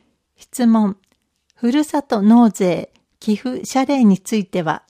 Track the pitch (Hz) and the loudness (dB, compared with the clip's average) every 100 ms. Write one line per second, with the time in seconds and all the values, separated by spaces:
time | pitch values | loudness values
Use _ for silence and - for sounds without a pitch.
0 | _ _ _ _ _ - 240 226 208 - | _ _ _ _ _ -2 0 2 0 -4
1 | _ _ _ _ _ - 240 285 294 294 | _ _ _ _ _ -6 -2 -2 -2 -4
2 | - 226 202 233 233 - 185 165 - _ | -4 0 4 4 4 2 -2 -2 -8 _
3 | _ _ - 208 254 254 - 262 269 277 | _ _ -6 -4 -4 -10 -6 -4 -2 2
4 | 220 185 - 220 185 180 160 151 | 4 2 0 -6 -4 -6 -4 -6